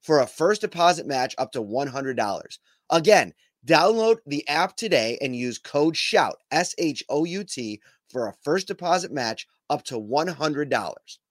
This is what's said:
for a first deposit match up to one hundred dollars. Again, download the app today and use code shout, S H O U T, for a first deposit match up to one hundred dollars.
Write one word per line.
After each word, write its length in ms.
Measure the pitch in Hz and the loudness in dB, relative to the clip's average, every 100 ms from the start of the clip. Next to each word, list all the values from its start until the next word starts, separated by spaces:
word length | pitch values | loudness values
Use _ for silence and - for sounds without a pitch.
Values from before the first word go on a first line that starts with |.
for 200 | - 151 | 4 4
a 60 | 120 | 4
first 340 | - 165 208 | 2 0 2
deposit 440 | 214 165 170 175 - | -4 2 4 4 -2
match 300 | 135 131 - | -2 -2 -4
up 140 | 131 | -6
to 100 | 131 | -4
one 260 | 107 117 139 | -4 -4 -4
hundred 300 | 131 135 120 | -6 -6 -2
dollars. 400 | 104 90 - - _ _ _ | -2 -4 -10 -20 _ _ _
Again, 420 | 165 160 202 104 - _ _ 123 | 2 6 6 4 -6 _ _ 4
download 500 | 156 180 226 220 226 - | 6 6 4 2 2 0
the 220 | 143 147 | -6 -2
app 280 | 151 185 - | 0 0 -2
today 420 | 226 156 113 120 | 0 2 2 -2
and 140 | 139 123 | -4 -4
use 240 | 123 113 | -6 -6
code 360 | - 143 156 160 | -4 0 2 0
shout, 420 | - 214 - - _ | 0 2 0 -4 _
S 240 | 151 180 - | -2 -2 -2
H 240 | 165 131 - | -4 -4 -4
O 140 | 143 170 | -2 -2
U 180 | 185 | -4
T, 380 | 202 - 113 104 _ _ _ | -8 -8 -8 -10 _ _ _
for 180 | 127 113 | -6 -6
a 80 | - | -6
first 240 | 139 180 185 | -2 -2 -2
deposit 440 | 196 175 180 175 | -8 0 0 0
match 340 | 143 117 113 - _ _ | -4 -4 -6 -12 _ _
up 140 | 143 | -6
to 160 | - 123 | -4 -10
one 280 | 107 135 175 | -2 0 0
hundred 420 | 160 156 143 147 | -2 -4 -2 -2
dollars. 500 | 123 90 - _ - _ | -2 -2 -12 _ -20 _